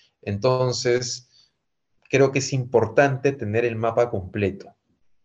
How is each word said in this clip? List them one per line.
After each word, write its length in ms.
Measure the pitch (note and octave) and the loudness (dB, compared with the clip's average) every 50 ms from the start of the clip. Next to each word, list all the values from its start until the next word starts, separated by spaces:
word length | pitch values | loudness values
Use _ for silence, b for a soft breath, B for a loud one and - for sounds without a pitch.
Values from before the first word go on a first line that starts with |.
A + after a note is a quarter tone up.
| b b b _ - | b b b _ -8
Entonces, 1040 | G#2 G2+ G2+ G2+ B2+ B2+ B2+ B2+ B2+ A#2+ - - B2 A#2+ B2 B2 B2 - - b b b b b b b b _ _ _ _ _ _ _ _ _ _ | -8 -6 0 0 0 2 2 0 -2 -2 -2 0 0 0 0 0 -4 -10 -12 b b b b b b b b _ _ _ _ _ _ _ _ _ _
creo 220 | - C3+ C#3 C3 | 2 4 4 4
que 80 | C3+ C#3+ | 2 -2
es 140 | B2+ - C#3+ | -2 -2 -2
importante 800 | C3 B2 - - A#2 G#2+ G#2+ - - C#3+ C#3 C3 C3 - C#3 C#3 | -4 -4 2 2 2 2 4 2 2 4 4 2 0 -2 -2 -2
tener 320 | C#3 A#2 G#2 G#2 A2+ A#2 | -2 -6 -2 -2 0 0
el 100 | A#2+ A2+ | 0 -2
mapa 340 | A2 A2+ A2+ A2 B2 A#2+ A#2+ | -2 -4 -2 0 0 0 0
completo. 680 | - G2 F2 F2 - G#2+ G2+ F#2+ G2 - - - _ _ _ _ _ _ _ _ _ _ _ | -2 -6 -8 -6 -4 -2 -2 -2 -2 -6 -16 -20 _ _ _ _ _ _ _ _ _ _ _